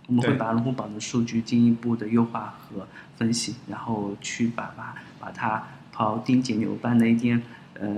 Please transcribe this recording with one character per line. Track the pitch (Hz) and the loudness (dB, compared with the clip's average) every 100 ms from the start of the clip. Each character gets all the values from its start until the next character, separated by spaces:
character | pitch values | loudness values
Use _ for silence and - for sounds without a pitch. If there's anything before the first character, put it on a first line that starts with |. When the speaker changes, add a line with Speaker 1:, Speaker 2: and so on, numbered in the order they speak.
| - | 0
Speaker 1:
我 | |
们 | 120 | 2
会 | 120 | 4
把 | 110 110 | 2 2
龙 | 117 | 0
虎 | 127 | 0
榜 | 123 107 | -2 -6
的 | 107 | -8
数 | - 123 | -2 0
据 | 117 117 | 0 -2
进 | 113 120 120 | 2 4 6
一 | |
步 | 117 120 113 | 4 0 -2
的 | 107 | 2
优 | 117 117 | 2 2
化 | 113 107 - | 0 -10 -14
和 | - 104 92 - - - | -14 -14 -14 -18 -16 -4
分 | 113 | -2
析， | 117 - 117 - | 0 -4 -8 -12
Speaker 2:
对。 | |
Speaker 1:
然 | 110 | -10
后 | - 107 101 101 | -6 -4 -4 -6
去 | - - 117 | -8 -2 -2
把， | 113 101 - | -2 -8 -12
把， | - - - - | -14 -16 -18 -16
把 | - | -14
它 | - 117 110 - - - | -4 -2 -2 -6 -18 -14
抛 | - 107 117 | -2 -2 0
钉 | 117 127 | 2 2
截 | 127 110 | 2 -2
牛 | 104 101 | -2 -2
般 | 117 120 | 2 4
的 | 113 | 6
一 | 117 | 4
点， | 120 120 117 - - - | 4 0 -2 -16 -20 -10
呃， | 104 | -6